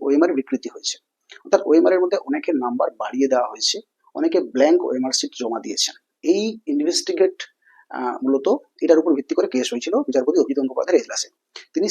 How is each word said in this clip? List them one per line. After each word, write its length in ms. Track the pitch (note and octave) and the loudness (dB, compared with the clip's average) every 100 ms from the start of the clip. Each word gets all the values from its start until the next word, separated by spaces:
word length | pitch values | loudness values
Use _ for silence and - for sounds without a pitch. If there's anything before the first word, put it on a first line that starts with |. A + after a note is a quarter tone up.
ওএমআর 260 | C#3 C#3+ F3 | 0 2 2
এর 40 | C#3 | 0
বিকৃতি 300 | C3+ C3 A#2 | -4 -6 -6
হয়েছে, 220 | - - - _ _ _ - - | -10 -12 -12 _ _ _ -20 0
অর্থাৎ 160 | G3 - | 0 4
ওএমআর 240 | D#3+ F3+ F#3 | 4 4 4
এর 60 | |
মধ্যে 140 | F3+ F#3+ - | 0 -2 -4
অনেকের 260 | D3 D3+ D3 | -6 -2 -2
নাম্বার 240 | B2 B2 - - | -2 -2 -4 -4
বাড়িয়ে 260 | A2 B2+ C3+ | -6 -2 0
দেওয়া 140 | B2+ A#2+ | 2 -2
হয়েছে, 260 | - - G3+ - _ _ - | -4 -6 -6 -10 _ _ -4
অনেকে 220 | - F3+ B2 | 0 0 0
ব্ল্যাঙ্ক 260 | B2 D3 F3 - | 2 4 4 2
ওএমআর 260 | B2+ C3 C3 | -4 -4 -4
শিট 120 | D3 - | -6 -6
জমা 200 | A#2+ A2+ A2 | -6 -6 -6
দিয়েছেন। 300 | G2+ - - _ _ D3 | -6 -6 -6 _ _ 0
এই 100 | G3 A3 A3 - | 0 0 -6 -4
ইনভেস্টিগেট, 640 | C#3+ D3+ - - F4 F#4 - - _ _ _ - C3 | -2 0 -2 -2 2 0 0 -16 _ _ _ -14 -6
আহ, 180 | B2 - | -6 -2
মূলত 240 | C3 C3+ D3+ C#4 _ - | 0 0 2 -2 _ 0
এটার 160 | D3+ D#3+ | 4 4
উপর 100 | D#3+ C#3 | 4 0
ভিত্তি 160 | - - | -2 -2
করে 100 | - | 0
কেস 140 | B2+ A#2+ | 0 -2
হয়েছিল 200 | A#2+ D#3+ A3+ C#4+ | -4 -2 -2 0
বিচারপতি 300 | C3 B2+ F3 | 0 2 2
অজিত 140 | C3+ C#3 | 2 0
গঙ্গোপাধ্যায়ের 420 | C3 B2+ - F3 | -2 -2 2 2
এজলাসে। 260 | - - - _ _ - - | 0 -8 -10 _ _ -20 -8
তিনি 140 | D#3+ G#3 | -4 -2